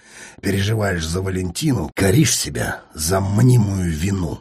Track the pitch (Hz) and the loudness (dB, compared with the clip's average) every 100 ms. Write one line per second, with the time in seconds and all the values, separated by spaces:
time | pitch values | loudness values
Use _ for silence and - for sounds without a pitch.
0 | - - - - 98 95 98 113 101 87 | -20 -20 -20 -8 -4 -2 0 0 -2 -2
1 | 80 90 95 92 90 - 151 120 76 - | -4 -4 -4 -4 -4 -2 -2 -2 -2 0
2 | 98 131 151 - - 69 92 - - - | 2 4 4 2 -4 -6 -6 -8 -12 -8
3 | 78 95 98 101 127 123 101 98 87 78 | -2 0 0 4 6 6 4 0 -2 -2
4 | 95 98 80 65 | -2 -2 -4 -8